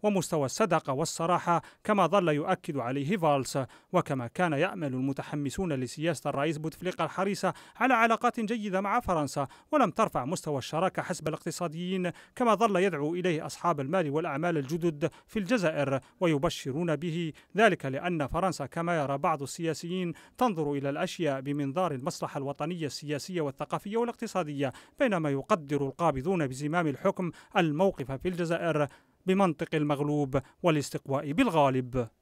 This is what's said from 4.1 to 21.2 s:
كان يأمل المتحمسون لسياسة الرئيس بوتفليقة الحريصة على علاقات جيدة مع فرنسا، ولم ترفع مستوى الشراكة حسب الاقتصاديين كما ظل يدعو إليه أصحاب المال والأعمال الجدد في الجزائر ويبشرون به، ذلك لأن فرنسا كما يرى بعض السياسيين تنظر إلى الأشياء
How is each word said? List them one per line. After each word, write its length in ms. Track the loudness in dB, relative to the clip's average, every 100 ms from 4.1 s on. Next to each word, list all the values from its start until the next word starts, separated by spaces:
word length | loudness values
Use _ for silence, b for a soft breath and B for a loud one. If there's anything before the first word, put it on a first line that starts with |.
| -2 -4
كان 260 | 0 0
يأمل 420 | 2 0 0 -2
المتحمسون 800 | 0 -2 -2 -6 -4 -4 -2 -2
لسياسة 580 | -2 -4 -2 -2 -2 -2
الرئيس 280 | 0 0 -2
بوتفليقة 460 | -6 -6 -6 -2
الحريصة 500 | -4 0 -2 0 -2 -4 B -2
على 180 | 2
علاقات 460 | 4 4 4 0 0
جيدة 400 | -4 -2 -2 -2
مع 200 | 0 0
فرنسا، 460 | 2 0 0 -2 -6 B B
ولم 180 | 4 4
ترفع 340 | 4 0 2
مستوى 340 | -2 -4 -2 -4
الشراكة 440 | -2 0 0 0
حسب 260 | -4 -4 -4
الاقتصاديين 840 | -6 -8 -6 -6 -6 -4 -2 -2 -6 B -2
كما 180 | 2
ظل 220 | 4 4 4
يدعو 380 | 2 0 -2
إليه 320 | 0 0 0 -4
أصحاب 340 | -4 0 0
المال 300 | 0 0 2
والأعمال 480 | 0 -2 -2 0 0
الجدد 520 | -2 0 -2 0 -4 B B
في 120 | -4
الجزائر 640 | 0 2 2 2 0 0 b _
ويبشرون 760 | 2 2 2 -2 -6 -2 0 0
به، 360 | -2 -2 -4 -8 B 4
ذلك 300 | 6 6 -2
لأن 400 | -4 -2 -2 -2
فرنسا 400 | 0 0 -2 -6
كما 320 | -4 0 0
يرى 200 | 0 0
بعض 240 | 0 0
السياسيين 720 | -4 -4 -4 -4 -4 -4 -4 -6 B 0
تنظر 340 | 0 2 -2
إلى 180 | 0 -2
الأشياء 500 | -2 -4 -2